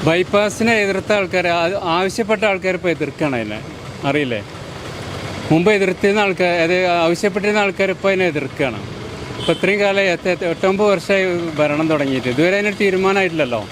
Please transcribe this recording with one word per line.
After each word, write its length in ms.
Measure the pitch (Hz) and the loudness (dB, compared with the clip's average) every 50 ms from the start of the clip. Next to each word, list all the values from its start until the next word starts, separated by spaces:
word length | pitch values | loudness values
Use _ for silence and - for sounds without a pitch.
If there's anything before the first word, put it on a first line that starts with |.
| 185 156 | 2 2
ബൈപ്പാസിനെ 640 | 165 175 185 175 - 202 208 208 202 - 220 233 233 | 2 2 0 2 2 2 2 2 0 0 2 2 4
എതിർത്ത 400 | 220 202 196 196 190 - - 214 | 2 2 0 0 -2 0 0 0
ആൾക്കാർ, 340 | 208 196 175 180 185 175 175 | 0 0 0 0 0 0 2
ആ, 240 | 170 170 170 170 196 196 196 | 0 2 0 0 -2 -2 -2
ആവശ്യപ്പെട്ട 600 | 175 165 175 185 196 190 - 226 196 220 202 214 | 0 0 2 0 0 -2 -2 0 0 0 2 2
ആൾക്കാർ 300 | 214 196 185 170 190 185 | 0 0 0 0 -2 -2
ഇപ്പോൾ 160 | 175 170 180 | 0 0 -2
എതിർക്കുകയാണ് 460 | 165 139 151 139 131 - 165 147 131 | 0 0 -2 -6 -4 -2 -2 -2 0
അതിനെ, 240 | 120 113 107 107 110 135 156 - - - - - - - | -2 -4 -4 -6 -8 -10 -12 -14 -14 -14 -14 -14 -4 -2
അറിയില്ലേ? 400 | 143 139 151 147 131 117 104 101 - - - - - - - - - - - - - - - - - - - - - | 0 0 0 0 0 -2 -4 -6 -8 -14 -14 -14 -14 -14 -12 -12 -12 -12 -10 -10 -10 -10 -8 -8 -8 -10 -8 0 2
മുമ്പ് 200 | 151 160 175 208 | 2 4 4 4
എതിർത്തിരുന്ന 480 | 214 202 196 190 185 - - 202 202 214 | 4 4 2 0 0 2 2 2 2 2
ആൾക്കാർ, 360 | 208 196 185 160 185 175 175 175 165 | 2 0 0 0 0 0 2 2 2
അത് 220 | 165 180 180 185 | 2 2 2 2
ആവശ്യപ്പെട്ടിരുന്ന 760 | 180 175 170 165 165 170 170 - 202 180 208 190 208 208 214 | 2 2 2 2 2 2 2 0 -2 -2 0 -2 0 2 2
ആൾക്കാർ 300 | 202 202 185 - 190 190 | 2 0 0 0 0 0
ഇപ്പോൾ 180 | - - - 196 | 0 0 0 0
അതിനെ 180 | 196 185 185 | 2 2 2
എതിർക്കുകയാണ്. 540 | 175 147 151 135 131 - - 147 131 110 101 101 - - - - - - - - - - - | 0 0 -2 -4 -4 -4 -2 -2 -2 -2 -6 -8 -10 -12 -12 -12 -12 -12 -12 -10 -10 -10 -6
ഇപ്പോൾ 120 | - - | -2 -2
ഇത്രയും 280 | 165 - - 180 202 208 | -2 0 2 0 2 2
കാലം 220 | 202 202 196 196 | 2 2 2 2
എട്ട്, 280 | 196 190 170 165 - 190 | 2 0 0 0 -2 -2
എട്ട്, 160 | 180 151 185 | -2 -2 -2
എട്ടൊമ്പത് 420 | 170 165 - - 190 196 196 214 208 | -4 -4 0 0 0 2 4 4 4
വർഷമായി 380 | 196 180 160 - 202 196 190 185 175 175 170 165 156 143 | 2 2 0 0 2 2 2 0 0 -2 -2 -4 0 0
ഭരണം 300 | 151 151 147 147 160 160 | 2 2 2 0 2 2
തുടങ്ങിയിട്ട് 380 | 160 147 143 135 135 131 117 127 | 2 2 2 0 0 0 0 -2
ഇതുവരെ 280 | 123 131 160 180 185 202 | 2 2 2 4 4 2
അതിനൊരു 180 | 202 208 196 202 | 0 -2 0 2
തീരുമാനമായിട്ടില്ലല്ലോ. 840 | 214 196 185 185 190 190 196 202 190 180 165 160 147 123 120 110 104 95 | 0 2 2 2 2 2 2 2 2 0 2 0 0 0 0 -4 -4 -6